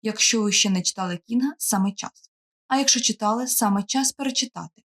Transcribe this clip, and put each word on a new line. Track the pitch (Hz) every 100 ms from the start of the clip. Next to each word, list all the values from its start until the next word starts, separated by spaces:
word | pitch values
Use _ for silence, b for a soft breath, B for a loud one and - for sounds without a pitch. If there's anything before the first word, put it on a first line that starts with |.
Якщо | 220 214 - 233
ви | 208
ще | 196 202
не | 185
читали | 175 - 180 175
Кінга, | _ 240 269 -
саме | - 196 196
час. | 196 - _ - _ _ _ _
А | 262
якщо | 277 254
читали, | 240 214 208 226 254
саме | - 220 196
час | 196 262 262
перечитати. | - 277 254 240 - 160 _